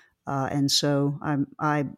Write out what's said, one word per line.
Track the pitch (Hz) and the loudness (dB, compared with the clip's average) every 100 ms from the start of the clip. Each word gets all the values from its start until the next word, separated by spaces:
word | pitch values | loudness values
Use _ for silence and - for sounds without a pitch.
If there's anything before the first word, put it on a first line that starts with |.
| _ _ - | _ _ -6
Uh, | 139 135 | -4 -2
and | 143 139 | 0 2
so | - 147 143 143 143 | 2 2 2 2 -2
I'm, | - 143 139 - | -2 -2 -2 -2
I | 156 147 131 | 0 0 -2